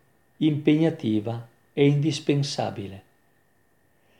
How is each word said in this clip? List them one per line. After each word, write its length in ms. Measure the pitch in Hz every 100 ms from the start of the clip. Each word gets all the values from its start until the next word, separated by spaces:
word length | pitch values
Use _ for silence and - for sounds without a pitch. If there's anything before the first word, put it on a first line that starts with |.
| _ _ _ -
impegnativa 1080 | 151 143 147 151 160 160 113 107 107 117 - _ _
e 120 | - 143
indispensabile. 1160 | 143 156 143 - 143 139 - 110 98 98 98 - _ _ _ _ _ _ _ _ _ _